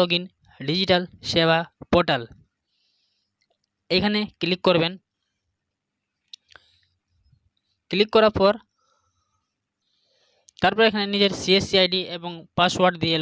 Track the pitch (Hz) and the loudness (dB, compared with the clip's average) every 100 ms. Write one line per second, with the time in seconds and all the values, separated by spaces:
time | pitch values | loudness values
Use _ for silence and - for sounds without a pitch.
0 | 175 175 180 _ _ - 135 175 185 180 | 2 -2 -6 _ _ -12 -6 -2 0 0
1 | 180 - - 170 165 165 175 _ - 175 | 0 -10 -4 0 2 2 -2 _ 0 0
2 | 165 139 117 - _ _ _ _ _ _ | 2 -2 -6 -18 _ _ _ _ _ _
3 | _ _ _ _ _ _ _ _ - 180 | _ _ _ _ _ _ _ _ -4 -2
4 | 208 208 208 - 170 180 190 170 165 185 | 0 -2 -6 -6 -4 -2 0 0 0 -6
5 | _ _ _ _ _ _ _ _ _ _ | _ _ _ _ _ _ _ _ _ _
6 | _ _ _ - _ - _ _ _ _ | _ _ _ -20 _ -20 _ _ _ _
7 | _ _ _ _ _ _ _ _ - 180 | _ _ _ _ _ _ _ _ -6 -2
8 | 214 220 220 - 196 214 _ _ _ _ | 2 4 2 4 2 0 _ _ _ _
9 | _ _ _ _ _ _ _ _ _ _ | _ _ _ _ _ _ _ _ _ _
10 | _ _ _ _ _ - 175 202 220 208 | _ _ _ _ _ -4 -2 2 0 0
11 | 202 202 202 190 - 190 190 190 180 185 | -4 0 -2 -2 0 0 2 2 2 0
12 | 180 170 170 170 - - 175 - 180 175 | -6 -10 -12 -14 -8 0 0 2 0 0
13 | 165 165 | -2 0